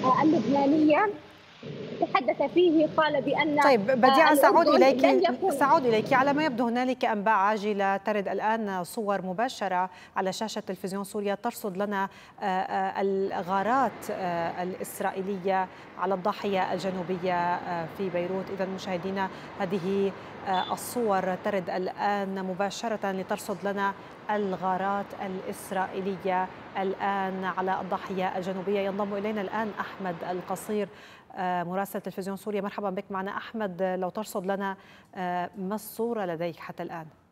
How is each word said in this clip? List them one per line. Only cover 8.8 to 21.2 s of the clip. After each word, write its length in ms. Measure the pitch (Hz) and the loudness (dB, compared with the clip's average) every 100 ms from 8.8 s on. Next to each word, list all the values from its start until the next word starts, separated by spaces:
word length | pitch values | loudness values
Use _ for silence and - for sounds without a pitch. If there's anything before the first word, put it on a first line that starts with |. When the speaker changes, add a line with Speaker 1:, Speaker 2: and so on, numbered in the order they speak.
Speaker 2:
صور 380 | 175 - 202 196 | -4 -4 -2 -2
مباشرة 680 | 185 180 254 - 196 180 185 - - - | -2 -2 -2 -2 -2 0 -2 -6 -10 -4
على 160 | 190 | -2
شاشة 280 | 180 220 220 | -2 -6 -6
تلفزيون 440 | - 190 190 196 | -8 -8 -6 -6
سوريا 300 | 196 208 202 | -6 -4 -4
ترصد 420 | 196 240 - 214 180 | -2 -4 -6 -8 -4
لنا، 320 | 208 202 190 - - - | -2 -2 -4 -6 -20 -6
آه، 20 | |
آه، 560 | 202 185 - 202 190 - | -2 0 0 -2 -2 0
الغارات، 1120 | 196 196 196 - 170 196 196 262 233 - - | 0 0 -2 -4 -2 0 2 2 2 -2 -8
آه، 520 | - 185 170 170 175 | -4 -2 -2 -2 -4
الإسرائيلية 1040 | 180 185 196 - 190 196 190 196 185 190 185 - - - | -6 -6 -10 -4 -4 -2 -4 -4 0 0 0 -8 -18 -6
على 160 | 180 | -2
الضاحية 580 | 190 196 196 208 190 180 | 0 -2 -2 -2 0 0
الجنوبية، 640 | 185 190 185 175 185 185 | -2 -4 -4 -4 -2 0
آه، 520 | 175 175 175 - 175 160 - | 0 0 -2 -4 -6 -6 -6
في 120 | 190 | -2
بيروت. 340 | 175 175 190 180 190 | -2 -2 -4 -4 -4
إذن 100 | 190 | -4
مشاهدينا 540 | 190 196 180 190 196 190 - - - | -4 -4 -4 -4 -2 -4 -6 -14 -6
هذه، 520 | 196 190 175 196 196 190 - - - | -2 -2 0 0 0 -2 -14 -10 -2
آه، 240 | 185 - | 0 0
الصور 640 | - - 247 226 190 | -6 -4 -2 2 2